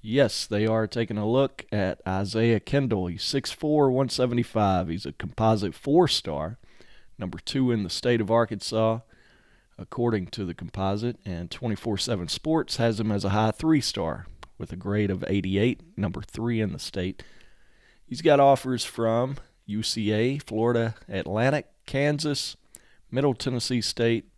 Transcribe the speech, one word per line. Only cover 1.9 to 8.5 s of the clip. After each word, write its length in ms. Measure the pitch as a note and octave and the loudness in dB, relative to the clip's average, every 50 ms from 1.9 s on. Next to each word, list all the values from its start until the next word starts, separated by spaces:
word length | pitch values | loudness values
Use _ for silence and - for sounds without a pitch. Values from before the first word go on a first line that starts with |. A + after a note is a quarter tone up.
| - - - | -2 -4 -4
Isaiah 540 | F#2 F#2 F#2+ G2+ G2 G#2+ A2+ A2+ A#2 A#2 G2+ | -4 -2 -2 -2 -2 0 2 4 4 4 2
Kendall. 480 | _ - - C#3+ C#3 B2 A2+ F#2+ F#2 F2+ | _ 0 0 0 2 2 0 -2 -2 -4
He's 160 | E2+ F2+ - | -4 -6 -6
six 260 | - - C#3 - - | -4 -4 -4 -4 -4
four, 400 | - - - D3+ D3+ D3+ C#3+ C3+ | -10 -4 -2 2 4 4 4 4
one 180 | B2+ C3 C3+ B2 | 4 2 0 0
seventy-five. 760 | - - B2+ B2 A#2+ A#2+ A#2 - - A2 G#2 G2 F#2+ F2+ F2+ | 0 0 0 2 2 0 0 0 0 2 2 4 4 2 0
He's 180 | E2 E2 F#2+ - | -2 -4 -6 -6
a 60 | C#2+ | -8
composite 640 | D2 _ - F2+ - - A2+ A2 A2+ G#2+ G2 F#2 D#2 | -10 _ -10 -10 -4 2 2 4 4 2 0 -4 -6
four-star, 840 | - - C#3 C#3+ E3+ F3+ D3+ - - - - D#2 C#2+ D2+ E2 A2+ - - - - - - - - - - - - - | -6 -2 2 4 6 6 4 2 0 -2 -4 -4 -4 -4 -6 -8 -12 -18 -20 -20 -20 -20 -20 -20 -20 -20 -20 -12 -10
number 200 | G2 F#2 - F2 | -8 -8 -8 -8
two 340 | - - - C3+ C3 B2 A#2+ | -10 -4 0 0 2 2 2
in 100 | A2 G2+ | 0 -2
the 80 | F2 | -4
state 300 | - - - B2 B2 A2+ | -6 -2 2 2 2 2
of 100 | A2 F#2+ | 2 4
Arkansas. 720 | A2+ A#2 A#2 G#2+ | 4 2 2 2